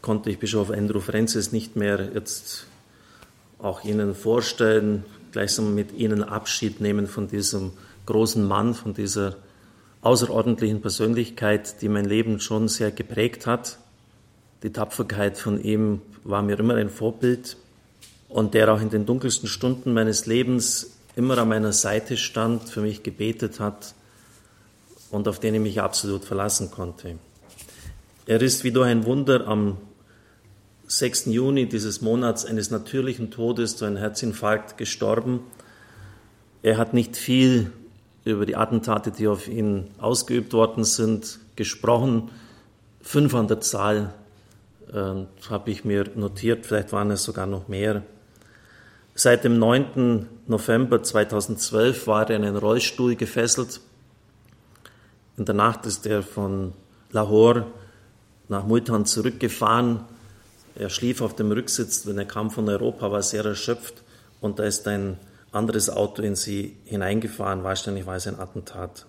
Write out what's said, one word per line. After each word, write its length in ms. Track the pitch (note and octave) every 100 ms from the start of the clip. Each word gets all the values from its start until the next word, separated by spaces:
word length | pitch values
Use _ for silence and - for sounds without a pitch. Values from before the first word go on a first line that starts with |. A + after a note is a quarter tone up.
konnte 280 | - G#2+ G#2+
ich 100 | G2
Bischof 320 | G#2 G#2+ G2
Andrew 280 | G#2+ G#2 G#2
Francis 540 | F#2+ G#2+ A2+ A2+ G2+
nicht 240 | A2+ A2 A2
mehr 320 | G2+ G2+ G2
jetzt 540 | G#2 - - - - - - _ _ - - - _ _ _
auch 260 | G2+ F#2
Ihnen 280 | G#2 G#2+ G2+
vorstellen, 920 | F#2+ A2 A#2+ A#2 - A2 A2 G#2+ G#2 - - -
gleichsam 420 | G#2 G2+ - G#2+
mit 200 | G#2 G#2
Ihnen 280 | - A2 G#2
Abschied 600 | G2+ G#2+ - - G#2+ -
nehmen 260 | G#2 G#2 G2
von 220 | A2 G2+
diesem 420 | G2+ G2 G2+ F#2+ - - -
großen 400 | - G#2+ A2 A2+
Mann, 280 | G2+ G2 A2+
von 200 | A#2 A2
dieser 440 | G2 G2+ G2+ G2 F#2+ - - - _ _ _
außerordentlichen 800 | A2+ B2 A#2 A2+ A2+ A2+ G#2+ G#2+
Persönlichkeit, 1000 | G#2 - A2+ A#2 A#2 - G#2+ G#2 - -
die 60 | G#2
mein 160 | G#2
Leben 380 | G2+ G#2+ A2+ G#2+
schon 260 | - A2 A2
sehr 240 | - G#2+
geprägt 560 | - - A2+ A#2+ - -
hat. 320 | A#2+ - - - _ _ _ _ _ _ _
Die 100 | A2
Tapferkeit 640 | A#2 G#2+ - G#2+ G#2 G2+ G2
von 260 | G#2+ G#2
ihm 380 | G#2 G#2+ A2 G2+ - -
war 160 | G#2 G2+
mir 180 | G#2 G2+
immer 160 | A2+
ein 140 | A#2 G#2
Vorbild 680 | - A2 A#2 B2 B2 - - _ _ _ _ - - _
und 260 | A2 G#2+
der 180 | A2 A2
auch 80 | G#2+
in 80 | G#2+
den 160 | G#2+
dunkelsten 420 | G#2 B2+ C3 - G#2+
Stunden 460 | - B2+ B2+ C3
meines 320 | A2+ A2 G#2
Lebens 720 | A2+ A#2 B2+ B2 A2+ - - - -
immer 220 | - B2+ B2
an 120 | A2+
meiner 220 | A2 G#2+
Seite 460 | G2 G2+ G#2+ - A#2
stand, 460 | - A2+ A2+ A#2
für 180 | A2+ A2
mich 220 | G#2+ G#2
gebetet 560 | - - G#2+ A2 A2 -
hat 340 | G#2 G#2 - - _ - - - _ _ _ _ _ - -
und 160 | G#2 G#2
auf 120 | G2
den 140 | A2+
ich 80 | A2
mich 200 | G#2+ G#2
absolut 440 | G2 - G2+ G2
verlassen 460 | - G2 G2+ - F#2+
konnte. 460 | - F2 E2+ F2+ E2 - _ - - - - - - - _
Er 160 | - A2
ist 220 | C3 B2+
wie 80 | B2+
durch 160 | B2 B2
ein 180 | A#2
Wunder 400 | A2 C3+ C3+ B2+
am 320 | G#2+ G#2+ G#2 F#2 - - _ - _ _ _ - _ _ -
sechsten 420 | - B2+ - -
Juni 380 | A2+ C3+ C#3 A#2
dieses 340 | A2+ G#2+ G2+
Monats 420 | A2 A#2 A#2+ A2+
eines 280 | - A2 G2
natürlichen 580 | A2 - C3+ C3 A#2+ A2
Todes 460 | A#2+ A#2 A#2 A2+
durch 100 | -
einen 120 | G#2 G2+
Herzinfarkt 840 | G#2+ G#2+ A#2+ G2+ G#2+ G#2+ - -
gestorben. 600 | A2 - G#2+ A2+ B2 B2 B2 - - - - - - - - _ _ _
Er 160 | - A2
hat 160 | A#2
nicht 200 | B2 A2+
viel 540 | - - B2+ C3 B2 F#2+ - - - _ _
über 220 | A#2 G#2 G2+
die 80 |
Attentate, 560 | - A2 A#2 A#2 G#2 G#2+
die 160 | G2 G#2+
auf 200 | G2 -
ihn 440 | A2+ G#2+ G2 F#2+ -
ausgeübt 540 | G#2+ B2 - A#2+ G#2+
worden 320 | A2+ A2+ A2+
sind, 520 | G#2+ - A2 G#2+ - - -
gesprochen. 760 | - G#2 - A2 A#2 C3 A#2 A2+ - - - _ _ _ _
Fünf 360 | - D3 D3
an 120 | A#2+ G#2+
der 140 | A2
Zahl, 540 | - G2+ G2+ G#2+ G2+ - - - _ - _ _ -
äh, 340 | G#2 G2 F#2+ F#2 - -
habe 180 | G#2 -
ich 160 | G2
mir 240 | A2 G2+ G2+
notiert, 500 | A2+ G2+ G2 A2+ A2+
vielleicht 260 | - G#2+ F#2
waren 200 | G2+ G#2
es 120 | G2
sogar 220 | - -
noch 220 | F#2+ F#2+ F2+
mehr. 340 | G2 G#2+ G#2 G2+ - _ _ - - - - - - _
Seit 280 | - B2+ A#2+
dem 160 | A#2+ A#2
neunten 680 | A2+ B2+ C3+ C3+ B2 A2+ - - -
November 560 | A2 - A#2 B2+ A#2
zweitausendzwölf 1040 | - A2 G#2 G#2 G2+ A2 - A2 A#2+ B2+ A2+
war 200 | G#2+ A2
er 40 |
in 100 | A2
einen 100 | G#2
Rollstuhl 600 | G2+ G#2 A#2+ - - B2
gefesselt. 640 | A#2 A2 - A#2 - A#2+ - - _ _ _ _ _ _ _ _ - - - _ _ _ -
In 80 |
der 80 | G#2
Nacht 320 | G2+ A2 A#2
ist 220 | - G2 G#2+
er 160 | G#2
von 500 | G2 - G2 G2 F#2 - - _ _
Lahore 560 | A2 G#2 G#2+ A#2 A#2+ G2+ - - - - _ _ _ -
nach 160 | G2+
Multan 400 | G2+ A#2 A#2+ A2+
zurückgefahren. 960 | G#2 - G#2+ - A#2+ - G#2+ A#2 A#2+ A#2 - - - - - - -
Er 160 | - G2+
schlief 320 | - A#2+ -
auf 140 | A2+
dem 160 | - G#2
Rücksitz, 560 | G#2+ A#2 - A2 - G#2
wenn 100 | G2+
er 80 |
kam 240 | G2+ G#2+ G#2+
von 180 | A2+ G#2+
Europa, 440 | G2+ A#2 - G2+
war 100 | G2+
sehr 240 | G2+ G#2+
erschöpft 560 | G#2 G2 - A#2+ - - - - - _
und 160 | G#2+ G2+
da 60 |
ist 240 | G#2+ - G#2
ein 320 | G2+ G2 F#2 - - _
anderes 400 | G#2 A2+ G#2+ G#2
Auto 320 | G2+ G#2 -
in 120 | G#2
sie 420 | G2+ - G2+ G2+ -
hineingefahren. 800 | - G2+ F#2+ G#2+ A2 - G2 F#2+
Wahrscheinlich 440 | F#2+ F#2 - G2 F#2
war 80 |
es 100 | F#2
ein 140 | G2 F#2+
Attentat. 640 | F#2 - F2+ F2+ F2+ -